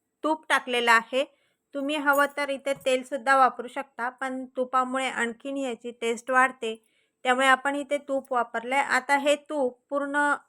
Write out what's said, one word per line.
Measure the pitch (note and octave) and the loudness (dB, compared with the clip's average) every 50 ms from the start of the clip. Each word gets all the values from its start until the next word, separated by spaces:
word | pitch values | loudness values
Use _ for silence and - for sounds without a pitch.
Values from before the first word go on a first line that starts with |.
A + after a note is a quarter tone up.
| _ _ _ _ - | _ _ _ _ -2
तूप | D4+ D#4 D#4 _ - | -2 -2 -2 _ 0
टाकलेलं | D4 C4 - C4 B3 A#3+ A#3+ A#3+ | 0 0 0 0 -2 0 4 4
आहे. | A3+ A3+ A3+ - B3+ C4 D4 - _ _ _ _ _ _ _ _ - | 4 4 4 0 -2 -4 -4 -4 _ _ _ _ _ _ _ _ -8
तुम्ही | C#4+ C4+ C#4+ D4+ | -6 -4 -4 -4
हवं | D#4 C#4 C#4+ C#4 C#4+ C#4+ C#4+ - | -2 2 2 4 4 2 0 0
तर | C#4+ C#4+ C4+ | -4 -6 -4
इथे | C#4 C4+ - C#4 | -6 -6 -4 -6
तेलसुद्धा | C#4 - - C4 B3+ C4 B3+ - C#4+ C#4 D#4+ C#4 C4+ | -6 -4 -2 -2 0 -2 -2 -4 -8 -4 0 2 4
वापरू | C4+ C4 B3 B3+ B3 A#3 B3 | 6 4 4 2 -2 -12 -10
शकता, | - C#4 C4 _ _ - A#3 B3 | -10 -10 -12 _ _ -8 -8 -8
पण | B3 - C4+ C4 B3+ C4 C4 | -6 -6 -8 -8 -8 -8 -10
तुपामुळे | B3+ - C4 B3+ B3+ - C4 B3+ B3 B3+ C4 C4 B3 | -8 -6 -6 -4 0 0 0 0 0 -2 -2 -2 -2
आणखीन | - - A#3 A#3 A3+ _ - C#4 C#4 | -2 -2 -4 -4 -6 _ -10 -8 -6
याची | C#4 C4+ B3+ A3+ A3 - A#3+ | -6 -4 -6 -6 -8 -10 -14
टेस्ट | A#3 - A#3 A3+ A#3+ A3 - - | -10 -6 -4 -4 -4 -4 -4 0
वाढते, | C4 B3+ B3+ C4 B3+ - A#3 A3 A3 A3+ _ _ _ _ _ _ _ _ | 2 4 4 2 0 -4 -8 -8 -8 -10 _ _ _ _ _ _ _ _
त्यामुळे | - B3+ B3 B3+ C4+ | 0 0 2 4 6
आपण | C4+ C4 C4 - C#4 C#4 | 6 4 4 4 -2 -4
इथे | C#4+ C#4+ C#4 C#4+ C#4+ | -4 -4 -4 -4 -4
तूप | C#4+ - C4+ C4+ C4 - | -4 -2 -4 -4 -4 -2
वापरलं | C4 A#3+ A3+ - - A3+ A3 B3 C4 | -2 -2 -2 -2 -4 -8 -4 -2 -2
आहे. | C#4 - | 0 0
आता | - - C4 B3+ - C#4+ | 0 0 -2 0 2 0
हे | C#4 C4+ D4 D4 | 2 4 2 2
तूप | D4 D4 - D4+ D4 C4 B3 B3 _ _ - | 0 0 -6 -4 -2 -2 -2 -4 _ _ -6
पूर्ण | C#4 C#4+ C#4+ C#4 C#4 D4 D4 C#4+ C#4 - _ | -4 -4 -4 -2 -2 0 0 0 0 -2 _